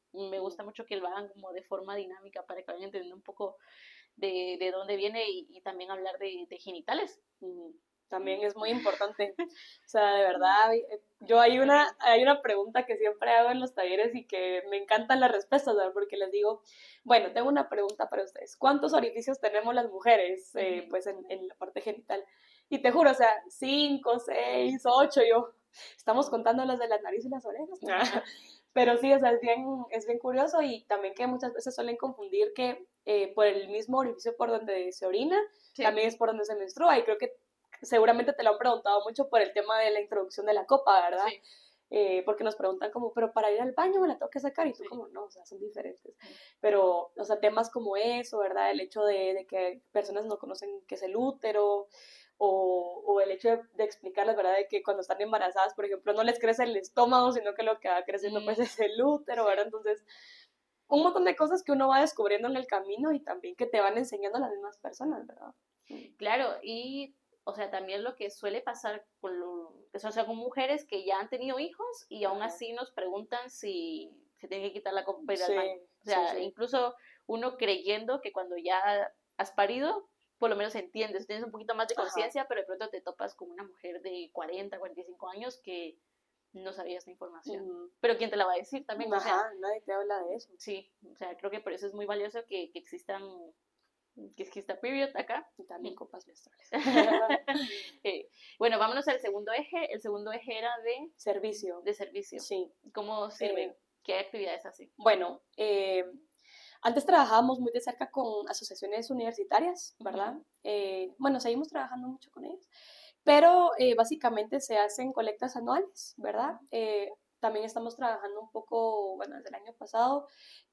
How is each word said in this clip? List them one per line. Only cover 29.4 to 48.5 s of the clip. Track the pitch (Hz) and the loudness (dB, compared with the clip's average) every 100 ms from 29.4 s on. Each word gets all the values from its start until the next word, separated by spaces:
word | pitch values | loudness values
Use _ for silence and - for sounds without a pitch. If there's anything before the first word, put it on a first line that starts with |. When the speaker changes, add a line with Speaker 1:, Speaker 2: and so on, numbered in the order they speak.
Speaker 2:
bien, | 240 233 262 269 240 | 2 0 0 -6 -6
es | 226 220 | -6 -2
bien | 233 | -4
curioso | 254 254 302 339 | 0 0 2 2
y | 285 226 - | 0 -2 -4
también | 202 196 | -2 -2
que | 196 247 | -4 -4
muchas | 254 254 | -2 -6
veces | 240 262 247 | -6 -8 -6
suelen | 240 233 | -4 -4
confundir | 262 254 202 - - | -6 -6 -4 0 0
que, | - 247 247 - _ - | 0 -4 -4 -12 _ 0
eh, | 208 190 | 0 2
por | 208 208 | 4 4
el | 196 196 | 4 -2
mismo | 208 220 262 | -6 -2 0
orificio | 254 226 233 233 | 0 -2 -6 -2
por | 233 | 0
donde | 226 220 190 180 | -2 -2 -4 -4
se | 180 185 | -4 -2
orina, | 196 285 381 427 _ _ | 0 2 2 0 _ _
Speaker 1:
Sí. | - | 0
Speaker 2:
también | 214 214 220 | 0 2 0
es | 226 | 2
por | 226 | 0
donde | 220 208 | 0 -2
se | 208 | -4
menstrua. | 190 - 339 269 | -6 2 6 6
Y | |
creo | 226 214 | 4 0
que | 247 - _ _ _ - | -2 -8 _ _ _ -18
seguramente | - 233 226 240 247 | 2 6 8 6 4
te | 277 | 2
lo | 226 | 2
han | 208 | 4
preguntado | 247 233 202 208 | 2 2 2 2
mucho | 208 233 277 | 2 -2 2
por | 233 | 4
el | 190 | 4
tema | 208 208 220 | 0 0 2
de | 220 | 2
la | 208 | 0
introducción | 208 214 190 - 208 | -2 -2 -4 -4 0
de | |
la | 208 185 | 0 4
copa, | 269 269 190 175 | 4 8 6 6
¿verdad? | 180 208 | 2 -2
Speaker 1:
Sí. | 202 _ - _ _ - | -4 _ -20 _ _ -4
Speaker 2:
Eh, | 208 196 185 185 | 2 4 2 0
porque | 208 220 | 0 0
nos | 214 | -2
preguntan | 190 185 214 | -2 -2 -4
como, | 240 233 | -4 -4
"Pero | 233 226 | -2 0
para | 233 214 | 2 2
ir | 208 | 2
al | 254 | 0
baño | - 370 392 | 0 2 4
me | 359 | 2
la | 262 | 0
tengo | 285 | -6
que | 277 | -6
sacar", | 269 285 320 | -6 -2 -4
y | |
tú | - | -4
Speaker 1:
Sí. | 392 | -10
Speaker 2:
como, | 240 311 | -12 -12
"No, | 381 403 | -14 -16
o | |
sea, | 370 359 | -18 -20
son | 392 | -14
diferentes". | 415 427 - 370 - - | -12 -10 -12 -14 -20 -20
Speaker 1:
Sí. | - - - _ | -20 -20 -20 _
Speaker 2:
Pero, | 214 202 185 175 - - | 2 6 6 4 -2 -8
o | 208 | -4
sea, | 208 | 2
temas | 208 214 226 | 2 2 -2
como | 254 214 196 | -4 -4 0
eso, | 226 240 240 220 | 0 -2 -4 -2
¿verdad? | 196 | -2